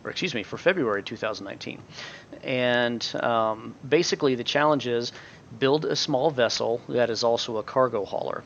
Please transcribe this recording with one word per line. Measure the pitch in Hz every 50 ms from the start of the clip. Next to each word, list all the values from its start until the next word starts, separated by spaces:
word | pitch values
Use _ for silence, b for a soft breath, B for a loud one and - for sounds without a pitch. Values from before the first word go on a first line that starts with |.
| -
or | -
excuse | - - - 185 123
me, | 113
for | 95 - - 110
February | - 165 190 180 139 113 104 101 98
two | - 120
thousand | 104 - 110 107 95 98
nineteen. | 98 - - - - - - - B B B B B B B B B - -
And, | - 143 131 127 123 123 120 120 120 120 120 113 - - - -
um, | - 120 117 113 113 110 110 107 113 120 110 - - 131
basically | 143 165 175 - - 170 156 139 131
the | 117 117
challenge | - - 143 147 151 151 139 120 123
is | 120 117 120 120 B B B B B B B - 120 113
build | 135 135 139 156 156
a | - 151
small | 139 - - 147 127 135 160
vessel | 147 127 120 107 - - 120 113 117 120 - -
that | - 123 123 113
is | 113 104 117
also | 117 117 117 - - 117 107
a | 104
cargo | - - 131 131 123 117 107 95
hauler | 95 - - - - - - -